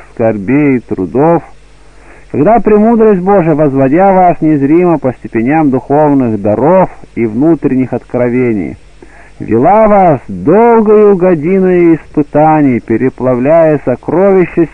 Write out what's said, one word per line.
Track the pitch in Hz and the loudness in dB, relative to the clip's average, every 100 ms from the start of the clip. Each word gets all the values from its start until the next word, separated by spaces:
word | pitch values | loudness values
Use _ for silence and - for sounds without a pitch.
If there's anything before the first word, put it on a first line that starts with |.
| - | -10
скорбей | - 113 110 95 139 147 127 | -6 -4 -4 -4 -2 0 -2
и | |
трудов, | - 98 90 117 156 170 - - - - - - - - - | -4 -6 -4 -2 0 -2 -4 -18 -20 -20 -20 -20 -20 -20 -10
когда | 117 165 233 | -4 0 0
премудрость | 214 208 220 233 220 190 | 2 2 2 2 2 0
Божия, | 180 202 165 | 0 0 0
возводя | 147 151 135 135 160 196 | 0 0 0 0 2 2
вас | 190 180 160 | 2 2 0
незримо | 156 151 135 165 180 156 | -2 0 2 2 2 0
по | 131 | -4
степеням | 123 - 113 117 160 151 | -8 -8 -6 -2 0 0
духовных | 127 - 143 151 139 123 107 | -2 -2 0 2 0 -2 -2
даров | 104 110 139 185 180 - - | -2 0 2 2 0 -6 -14
и | - 113 | -6 -4
внутренних | 110 156 156 143 127 127 | -2 0 0 -2 -2 -4
откровений, | 120 - 127 123 123 123 107 73 - - - - - - - | -6 -6 -4 -2 -2 -2 -4 -6 -12 -20 -20 -20 -20 -20 -16
вела | - 113 151 208 220 | -4 0 2 2 2
вас | 208 180 135 - | 2 2 0 -4
долгою | 92 98 196 233 226 214 214 208 190 | -6 0 2 4 2 2 4 4 2
годиною | 185 170 156 196 185 175 170 156 | 0 0 -2 0 0 2 2 0
испытаний, | - - 147 147 156 156 143 117 | -2 -6 -2 0 2 2 0 -2
переплавляя | - 110 127 - 127 123 131 165 160 147 - | -2 -4 -4 -2 -2 0 2 2 2 0 -2
сокровища | 120 - 156 196 190 170 - 160 | -6 -4 -2 2 2 0 -2 -2